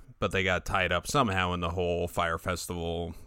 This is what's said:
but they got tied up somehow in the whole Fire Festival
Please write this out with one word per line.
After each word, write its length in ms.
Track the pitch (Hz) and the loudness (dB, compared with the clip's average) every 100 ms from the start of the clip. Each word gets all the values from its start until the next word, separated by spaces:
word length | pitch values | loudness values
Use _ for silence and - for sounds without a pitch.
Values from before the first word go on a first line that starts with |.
| - - | -16 -4
but 100 | 101 | 0
they 140 | 95 | 2
got 200 | 95 87 | 2 2
tied 280 | - 98 90 | 2 2 2
up 160 | 87 - | 2 0
somehow 440 | 147 117 95 90 | 2 2 2 2
in 60 | 90 | 0
the 120 | 85 | 0
whole 360 | 90 87 87 87 | 0 2 2 0
Fire 320 | - 85 82 | 0 0 0
Festival 760 | 98 87 - 87 85 85 85 - | -2 -4 -4 -4 -2 -2 -4 -8